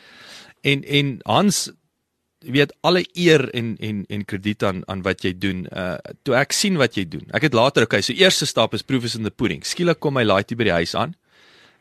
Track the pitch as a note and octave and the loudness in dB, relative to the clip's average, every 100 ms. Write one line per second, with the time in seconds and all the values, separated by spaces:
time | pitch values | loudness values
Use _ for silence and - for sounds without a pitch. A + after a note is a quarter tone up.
0 | - - - - - _ C#3 C#3 - C#3+ | -20 -20 -20 -20 -20 _ -2 -2 0 0
1 | C#3 A#2 - A#2+ G3+ - - - _ _ | 0 -2 0 2 4 2 -4 -12 _ _
2 | _ _ _ _ D3+ C3 C#3+ - D#3 F3+ | _ _ _ _ -4 0 0 0 0 0
3 | - F3 E3+ D#3 C3 B2 A#2 G#2 A2 G#2 | -2 0 4 6 4 -4 -4 -4 -6 -6
4 | F2+ G#2 G2 G2+ G2+ G#2+ G#2 F#2 - F#2+ | -6 -8 -6 -6 -4 -2 -2 -2 -6 -4
5 | F#2+ F#2 F#2+ F2+ G2 F#2 F2 - F2+ D#2 | -2 -2 -4 -2 -2 -4 -6 -6 -6 -6
6 | - - - B2 C#3+ - G3+ F3 B2 - | -10 -10 0 0 2 0 0 2 2 0
7 | F2+ D2+ - A2 D3+ A#2 B2+ C3+ A2+ G#2 | -4 -6 -6 -2 2 4 4 4 2 2
8 | G2 B2 F#3 - D3 - A2 A2 - C3 | 0 2 4 4 0 0 0 -2 -2 -2
9 | A#2 A2+ G#2+ - G#2+ D2 - - F3 D#3+ | -2 -4 -6 -2 -2 -2 -6 -2 0 0
10 | D3+ C3+ G#2+ F#2+ G#2 A#2 G#2+ E2+ E2+ - | -2 0 2 2 2 0 0 2 0 -2
11 | B2+ F3 _ _ _ _ _ _ | -4 -8 _ _ _ _ _ _